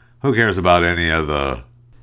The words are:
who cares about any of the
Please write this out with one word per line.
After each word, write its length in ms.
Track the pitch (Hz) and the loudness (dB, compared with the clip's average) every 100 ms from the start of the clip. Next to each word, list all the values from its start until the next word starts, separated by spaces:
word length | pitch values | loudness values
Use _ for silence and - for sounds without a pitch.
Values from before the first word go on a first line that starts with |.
| _ _ | _ _
who 140 | 139 113 | -2 0
cares 240 | 113 92 | 0 0
about 240 | 90 87 | 2 2
any 260 | 87 85 85 | 2 0 0
of 160 | 80 76 | 0 -2
the 380 | 73 69 60 - - _ - | -2 -4 -6 -12 -20 _ -18